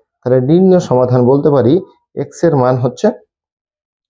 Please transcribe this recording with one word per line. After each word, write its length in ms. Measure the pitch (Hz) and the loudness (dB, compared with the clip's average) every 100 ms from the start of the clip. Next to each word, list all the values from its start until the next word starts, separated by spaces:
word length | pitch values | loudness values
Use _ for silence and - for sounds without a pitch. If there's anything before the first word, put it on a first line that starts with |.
| _ _ | _ _
তাহলে 200 | 123 127 | -2 0
নিম্ন 320 | 127 170 190 180 | 2 2 4 2
সমাধান 420 | 175 127 123 127 123 | 0 -2 0 0 2
বলতে 180 | 139 151 143 | 2 0 0
পারি 180 | 113 180 - _ _ - | 2 0 -4 _ _ -12
এক্স 240 | 143 - | -12 -4
এর 100 | 170 143 | -2 0
মান 200 | 123 123 | 0 -2
হচ্ছে 300 | 123 - 214 - _ _ _ _ _ _ _ _ | -4 -2 -4 -4 _ _ _ _ _ _ _ _